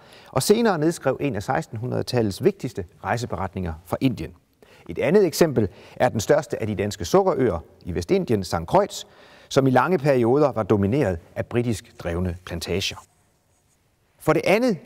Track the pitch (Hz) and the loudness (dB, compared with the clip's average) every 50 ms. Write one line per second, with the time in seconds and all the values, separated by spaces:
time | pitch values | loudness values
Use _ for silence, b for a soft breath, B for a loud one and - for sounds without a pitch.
0 | B B B B B B - 131 - - 208 233 240 220 185 156 151 165 170 - | B B B B B B -4 0 2 4 4 4 4 2 2 2 2 0 0 0
1 | - 135 127 - 147 143 104 104 - - 135 160 156 - - 110 120 123 117 110 | -2 -2 -2 -2 -2 -4 -4 -4 -4 -2 -2 -4 -4 -6 -8 -8 -6 -4 -4 -4
2 | 104 - 123 123 110 101 92 - 120 202 202 - - 127 - - 87 - _ _ | -4 -2 0 0 0 0 -2 0 0 0 0 -2 -6 -10 -10 -10 -12 -14 _ _
3 | - 95 113 117 120 - 98 90 95 95 - 98 90 82 78 80 - - - - | -6 -4 -4 -4 -4 -6 -6 -6 -6 -6 -6 -6 -6 -6 -8 -10 -8 -6 -2 0
4 | - 131 98 - 78 - - _ _ _ _ b b b b b b - 87 - | 0 0 -2 -4 -8 -12 -14 _ _ _ _ b b b b b b -10 -4 -2
5 | 101 135 180 214 190 160 - - 175 160 127 123 107 92 B B B B B - | 0 2 4 4 4 4 4 2 2 2 2 0 0 0 B B B B B 0
6 | 123 123 - 120 - - 147 156 151 - - - 110 104 104 98 101 104 - - | 0 0 0 0 2 2 2 2 0 -2 -6 -6 -6 -4 -4 -2 -4 -4 -4 -8
7 | - - - 190 196 185 - 135 131 110 87 80 - - _ _ - - 82 87 | -2 2 2 4 4 2 2 2 0 0 0 -2 -6 -12 _ _ -10 -8 -6 -6
8 | 85 - 185 196 180 - 117 101 90 - - 85 85 - - 190 208 - - - | -2 0 0 0 0 0 -2 -2 -2 -4 -6 -6 -2 2 2 2 2 0 -4 -12
9 | B B B B B B B B B B - 139 135 135 127 123 127 160 185 156 | B B B B B B B B B B 0 2 4 4 4 4 4 2 0 2
10 | 131 151 135 127 117 113 131 147 151 131 - 110 107 - 110 101 98 98 120 151 | 2 2 4 4 4 4 4 4 4 2 2 0 0 2 2 2 2 2 2 2
11 | 135 95 90 82 - - - - 107 - 110 120 120 123 110 - - - _ - | 0 0 -2 -4 -8 -10 -10 -10 -8 -4 -2 -2 -2 -2 -4 -6 -8 -14 _ -12
12 | - 87 82 90 92 90 85 87 - - 90 80 - - 87 98 - - - - | -8 -6 -4 -4 -4 -4 -6 -8 -10 -12 -10 -8 -6 -4 -4 -4 -4 -6 -8 -10
13 | - _ _ _ _ _ _ _ _ _ _ _ _ _ _ _ _ _ _ _ | -16 _ _ _ _ _ _ _ _ _ _ _ _ _ _ _ _ _ _ _
14 | _ _ _ _ - 156 156 165 - - 185 226 254 254 190 147 - | _ _ _ _ 0 0 0 2 2 2 2 2 2 0 -2 -2 -4